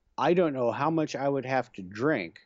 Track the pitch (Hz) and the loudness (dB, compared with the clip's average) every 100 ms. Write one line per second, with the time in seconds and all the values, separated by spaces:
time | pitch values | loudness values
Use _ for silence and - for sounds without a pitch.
0 | _ - 131 180 165 131 120 110 147 160 | _ -2 2 4 2 2 0 0 0 0
1 | 156 127 139 139 127 131 120 - 90 101 | -2 -2 -2 -2 0 -2 -2 -10 -14 -2
2 | 139 143 85 - | 0 0 -2 -12